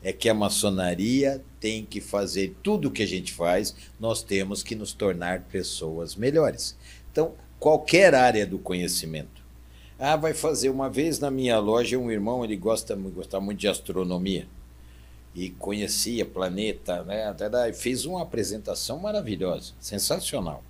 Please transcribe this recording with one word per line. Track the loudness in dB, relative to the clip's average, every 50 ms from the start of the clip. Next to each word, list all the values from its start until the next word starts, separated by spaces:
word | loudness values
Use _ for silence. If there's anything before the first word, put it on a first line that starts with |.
É | -2 -4 -4
que | 2 2 2
a | 4
maçonaria | 4 2 0 0 2 2 2 2 2 0 0 0 0 0 2 4 4 4 2 0 -2 -8 -16 -14 -4
tem | -4 -2 -2 -2 -6
que | -8 -8 -10
fazer | -8 -2 -2 -2 -2 0 0 -2 -2 -2 -4 -4 -2
tudo | 0 0 2 0
o | -2
que | 0 0 -2
a |
gente | 0 0 -4 -6 -8 -4
faz, | 0 2 2 4 2 2 -2 -8 -10 -20 -20 -12 -4
nós | -2 -2 -2 -2 -2
temos | 0 0 0 0 0 -4 -6 -6
que | -6 -8
nos | -8 -6 -10 -6
tornar | -2 0 0 0 0 -2 -2 -2 -4 -6 -6
pessoas | -6 -4 -4 -4 -6 -6 -6 -6 -6 -6 -8 -8 -6
melhores. | -2 -2 2 4 4 4 4 2 -2 -8 -10 -10 -12 -20 -20 -20 -18 -18 -4
Então, | 0 0 0 0 -2 -12 -20 -20 -16 2
qualquer | 6 6 6 6 4 6 8 10 10 10 10
área | 10 8 6 6 4 2
do | 0 -2
conhecimento. | -6 -4 -4 -2 -2 0 0 -2 -2 -4 -4 -8 -8 -10 -12 -16 -20 -20 -20 -20 -20 -20 -20 -20 -20 -20 -20 -10 -2
Ah, | 2 2 2
vai | 4 2 0 0
fazer | 0 0 0 0 2 2 2
uma | 2 2 -2 -2
vez | 0 0 0 0 0 0
na | -2 -2
minha | 0 0 2 4 4 4
loja | 4 4 4 4 4 2 0 0
um | 0 0
irmão, | -2 0 0 0 0 -2
ele | -2 -2 -4
gosta | -2 2 0 0 0 0 -4 -6
mu-, | -6 -6 -8
gosta | -8 -10 -10 -6 -6 -4
muito | -4 -4 -4 0
de | 0
astronomia. | 0 0 0 -4 -4 -2 -2 0 0 0 0 0 0 -2 -2 -4 -8 -16 -20 -20 -20 -20 -20 -20 -20 -20 -20 -20 -20 -20 -20 -20 -16 -10
E | -8 -8 -8
conhecia | -8 -8 -6 -4 -2 -2 -2 -2 0 -2 -2 -2 0 -2 -2
planeta, | -2 -2 -2 -2 -2 0 -2 -2 -2 -2 -4 -4 -4 -4 -4 -4
né? | -6 -6 -4 -4
Até | -6 -4 -4 -4 0
daí | 0 2 0 0 -2
fez | -2 -2 -2 -2 -2 -4
uma | -4 -4 -4
apresentação | -4 -4 -2 -2 -2 -2 -4 -6 -4 -6 -4 -4 -4 -6 -6 -6
maravilhosa, | -4 -4 -2 -2 -2 -4 -4 -2 0 -2 -2 -4 -6 -14 -18 -14
sensacional. | -10 -6 -4 -2 0 0 0 -2 -2 -4 -4 -2 -4 -4 -6 -8 -14